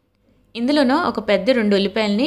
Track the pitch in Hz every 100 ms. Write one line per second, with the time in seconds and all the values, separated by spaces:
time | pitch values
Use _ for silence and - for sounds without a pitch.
0 | _ _ _ _ _ 226 240 302 247 294
1 | 349 233 214 196 196 247 208 196 196 220
2 | 208 202